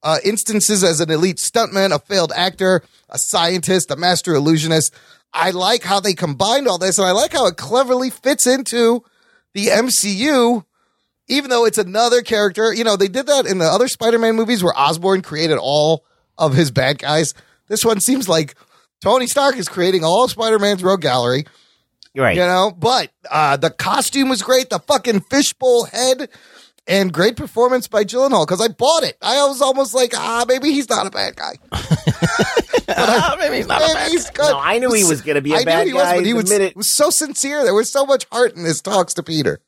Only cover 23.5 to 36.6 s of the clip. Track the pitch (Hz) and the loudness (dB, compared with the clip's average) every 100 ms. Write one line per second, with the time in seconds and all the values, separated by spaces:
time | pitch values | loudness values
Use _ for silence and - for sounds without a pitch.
23.5 | 139 156 - - 226 254 277 269 254 196 | 2 0 -2 -2 0 0 0 0 0 2
24.5 | 254 262 185 - 285 - 208 - 269 285 | 0 0 -6 0 -2 2 -2 0 0 0
25.5 | - 254 240 208 214 254 254 277 - - | 0 2 2 0 -2 -2 -2 -4 -14 -20
26.5 | - - _ - 190 190 156 190 240 277 | -20 -20 _ -2 0 0 2 0 0 -8
27.5 | - 247 254 - 220 208 247 269 240 151 | 0 2 2 -2 -2 -2 0 2 2 0
28.5 | 180 226 175 254 330 240 - - 262 285 | 0 -2 0 0 2 0 -6 -2 0 0
29.5 | 269 269 269 269 240 247 233 - 233 240 | 0 0 0 0 0 -2 -2 -4 -4 0
30.5 | 262 285 277 247 226 - - 98 - - | 0 0 -2 0 -2 -2 -4 -8 -6 -12
31.5 | - _ - - 160 - - 170 - - | -12 _ -10 -2 -2 0 -2 -2 -2 -2
32.5 | - - 494 - - - 240 330 294 320 | -2 -2 -4 -2 -2 2 2 0 -2 -2
33.5 | - - - 320 320 - 339 - - - | -4 -4 0 0 0 -2 -2 -4 -2 0
34.5 | 151 147 220 254 226 185 151 143 143 139 | 0 0 0 0 2 2 0 -2 -2 0
35.5 | 170 254 165 370 262 180 180 185 233 190 | 0 2 2 0 0 2 2 2 0 0
36.5 | 208 | 2